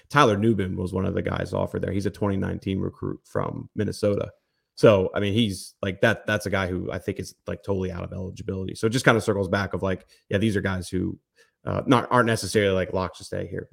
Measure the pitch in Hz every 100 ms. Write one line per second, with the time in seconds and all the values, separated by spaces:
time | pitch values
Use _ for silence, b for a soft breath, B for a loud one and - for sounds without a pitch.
0 | _ - 131 101 113 101 92 92 92 92
1 | 95 92 - 92 90 98 95 95 92 95
2 | 98 - 104 98 92 90 98 95 95 -
3 | - - _ - 50 50 - - 101 -
4 | 104 101 - - _ _ _ - 120 98
5 | 92 - 101 107 110 90 - _ 98 92
6 | 117 101 - 104 98 98 92 90 90 87
7 | - 95 90 - - 92 - 98 92 87
8 | 90 95 95 95 104 95 95 - 113 123
9 | 147 113 113 101 92 98 95 90 95 92
10 | - b _ 101 110 98 98 92 87 92
11 | 92 90 _ _ b _ - 95 - 123
12 | - 123 117 110 92 110 98 92 87 95
13 | 90 - - 95 90 95 -